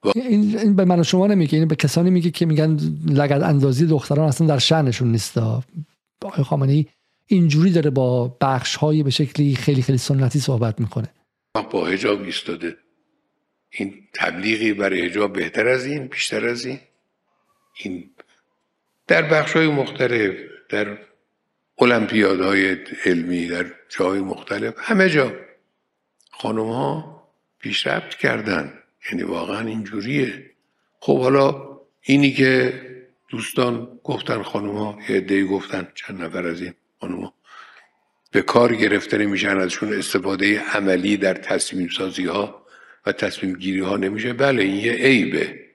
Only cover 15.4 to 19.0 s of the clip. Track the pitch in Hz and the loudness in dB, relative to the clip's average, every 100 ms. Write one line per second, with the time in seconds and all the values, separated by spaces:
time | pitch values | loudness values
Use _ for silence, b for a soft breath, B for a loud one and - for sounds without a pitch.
15.4 | 82 120 113 131 131 147 131 - - 110 | -4 0 2 0 -2 -8 -8 -8 -4 -4
16.4 | 113 120 127 139 _ _ _ _ _ _ | -4 -4 -8 -10 _ _ _ _ _ _
17.4 | _ _ _ - 101 90 - _ - _ | _ _ _ -14 -12 -12 -14 _ -20 _
18.4 | _ _ _ _ _ _ | _ _ _ _ _ _